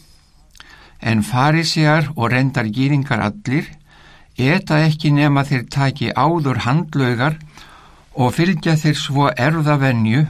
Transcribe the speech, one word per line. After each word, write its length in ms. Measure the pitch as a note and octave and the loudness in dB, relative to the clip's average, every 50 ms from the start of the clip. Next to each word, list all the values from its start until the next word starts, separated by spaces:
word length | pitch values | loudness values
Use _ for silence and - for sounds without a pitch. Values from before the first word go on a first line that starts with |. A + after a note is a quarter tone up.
| - _ - _ _ _ _ - _ _ - - - - - - - - - - - | -20 _ -20 _ _ _ _ -20 _ _ -20 -20 -20 -20 -20 -20 -20 -20 -16 -8 -4
En 160 | A2 A2+ G#2+ | -2 0 0
farisear 920 | G#2 - - B2+ C3+ D3+ D3+ E3 E3 D#3 - D#3+ D#3 D3+ D3+ E3 D#3 - - | 0 -2 0 0 2 2 2 2 0 0 0 2 2 2 2 2 0 -2 -4
og 160 | - A#2 A#2 | -4 -2 0
reyndar 400 | B2+ B2+ C3+ C3 C3 B2+ A2+ A2 | 0 0 0 0 0 -2 -4 -2
gyðingar 480 | G#2 B2+ C3 C#3 D3 C#3 C3+ - B2 G#2+ | -2 0 0 0 0 0 0 -2 -2 -2
allir 480 | G2 G#2 G2+ - - A#2+ B2+ D#3+ F#3+ - - - _ _ - - - - - - - _ _ - | -2 -4 -4 -6 -6 -4 -4 -4 -4 -6 -12 -20 _ _ -20 -20 -20 -20 -20 -20 -20 _ _ -2
eta 400 | B2 C#3 E3+ F#3+ - - - D3+ D#3+ D#3+ | 0 2 0 0 0 0 0 2 2 2
ekki 240 | D3+ D#3 - D3+ | 0 0 2 2
nema 320 | D3 C#3+ D3 D3+ C#3+ C#3 C3+ | 2 4 4 2 2 2 0
þeir 240 | C#3 C#3+ B2 - - | 0 -2 -4 -4 -4
taki 460 | - C#3 C#3 C3+ - - A#2 A2 - | -2 -2 0 0 -2 -2 -4 -4 -2
áður 480 | B2+ B2+ D3+ E3+ E3+ D3+ C3+ B2+ B2 - | 0 0 0 0 0 0 0 -2 -2 0
handlaugar 720 | - C3+ E3 F3+ D#3 - C#3 C3+ B2 A#2+ A2 B2+ D#3 D#3 - - - - - - - - - - - - - - - - - | 0 0 0 0 -2 -2 -2 0 0 0 0 0 -2 -2 -4 -10 -20 -20 -20 -20 -20 -20 -20 -20 -20 -20 -20 -20 -10 -4 -2
og 140 | B2+ B2 - | -2 0 0
fylgja 400 | - E3 F#3 F#3 D#3 - E3+ D#3+ | 0 0 0 0 0 0 0 0
þeir 200 | D#3 D#3 D#3 D3+ - | 2 2 0 0 -2
svo 300 | - - C3+ C#3 C#3+ C#3+ | -2 -2 0 0 2 2
erfðavenju 920 | - - A#2+ D3+ D#3+ E3 D3+ D3+ D3 C#3 C3+ C3+ A#2+ A2+ A2 A2 A2 C#3+ D3+ D3+ | 0 0 0 0 0 0 0 2 2 2 2 2 2 2 2 2 2 2 0 0